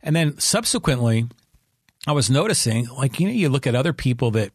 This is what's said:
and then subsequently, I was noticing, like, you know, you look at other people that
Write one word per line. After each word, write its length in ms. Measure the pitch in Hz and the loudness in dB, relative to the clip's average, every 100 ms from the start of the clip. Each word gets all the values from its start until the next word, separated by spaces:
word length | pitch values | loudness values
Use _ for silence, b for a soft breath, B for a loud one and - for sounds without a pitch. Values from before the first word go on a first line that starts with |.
and 120 | - 160 | -2 0
then 220 | 156 143 | 0 -2
subsequently, 880 | - - - - - 127 117 113 117 - _ _ _ _ _ _ - | -2 -2 -2 -2 0 2 2 2 0 -8 _ _ _ _ _ _ -2
I 60 | |
was 180 | 147 127 | 0 2
noticing, 580 | 135 208 190 120 113 120 | 2 2 0 0 0 -2
like, 320 | - 131 - | -2 -4 0
you 80 | 185 | 0
know, 60 | |
you 140 | 240 165 | 2 2
look 200 | 135 131 | 0 0
at 80 | 120 | 0
other 180 | 151 | 0
people 380 | - 131 123 123 | 0 -2 0 0
that 200 | 110 101 | 0 -2